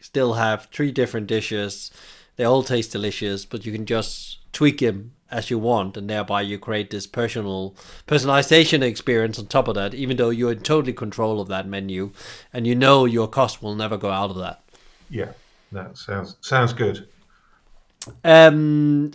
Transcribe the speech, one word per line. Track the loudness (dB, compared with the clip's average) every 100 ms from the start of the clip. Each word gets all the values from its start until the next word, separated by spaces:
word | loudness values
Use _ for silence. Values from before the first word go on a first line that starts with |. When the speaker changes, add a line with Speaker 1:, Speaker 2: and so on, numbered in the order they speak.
Speaker 1:
still | -6 0 0
have | 2 0 0 -6
three | -4 -2
different | 0 -2 -2 -2
dishes. | -2 -2 -4 -6 -8 -14 -18 -20 -20 _ -2
They |
all | 2 2
taste | 2 -2 -4
delicious, | -4 -6 -4 -4 -6
but | -8 -12 -8
you |
can | -8 -4
just | -4 -4 -8 -12 -18 -12
tweak | 0 2 2
them | 0 -2 -8 -20 -12
as | -8 -4
you | -2
want, | 0 0 -2 -6
and | -6
thereby | -6 -2 -2
you | -2 -6
create | -6 -6 -6
this | -10 -8
personal, | -4 -4 -4 -6 -6 -8 -12 -20 -14 0
personalization | 0 4 2 6 6 6 2
experience | 0 -2 0 0 0 -4
on | -2
top | 0 0
of |
that, | -2 -4
even | -6 -4 0
though | 0
you're | 0 -2
in | -2
totally | 0 0 0
control | -4 -6 -2 -2 -2
of | -4
that | -6 -6
menu, | -8 -6 -6 -8 -10 -18 -20 -12
and | -4 0
you |
know | 4 6 6 4
your | 0 0
cost | 0 -2 -2
will | -8
never | -6 -6 -4
go | -4
out | -2 -4
of | -6
that. | -10 -12 _ _ _ _ -12
Speaker 2:
Yeah, | -10 -10 -12 _ _ -18
that | -16 -14 -16
sounds, | -10 -8 -8 -12
sounds | -2 0 2
good. | 0 -2 -4 -10 _ _ _ _ _ _ -20 _ -16 -16 0
Speaker 1:
Um, | 8 10 10 8 2 4 4 2 0